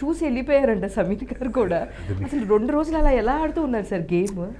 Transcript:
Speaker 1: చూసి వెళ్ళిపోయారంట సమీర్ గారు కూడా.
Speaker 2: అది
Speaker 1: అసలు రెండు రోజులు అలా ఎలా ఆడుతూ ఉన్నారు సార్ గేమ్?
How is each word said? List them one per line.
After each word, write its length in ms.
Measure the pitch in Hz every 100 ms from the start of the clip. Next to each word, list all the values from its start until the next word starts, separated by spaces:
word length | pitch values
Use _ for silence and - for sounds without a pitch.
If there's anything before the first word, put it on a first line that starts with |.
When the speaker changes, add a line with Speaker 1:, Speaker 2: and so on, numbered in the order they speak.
Speaker 1:
చూసి 200 | 277 330
వెళ్ళిపోయారంట 640 | 311 247 262 277 262 208 196
సమీర్ 380 | 220 175 208
గారు 280 | 254 - 254
కూడా. 240 | 247 190 170
Speaker 2:
అది 480 | - - - 92
Speaker 1:
అసలు 240 | - 285 202
రెండు 240 | 214 247
రోజులు 240 | 294 311 320
అలా 140 | 302
ఎలా 220 | 254 220
ఆడుతూ 300 | 294 320 339
ఉన్నారు 220 | 285 226
సార్ 160 | 196 190
గేమ్? 460 | 160 175 202 190 185 247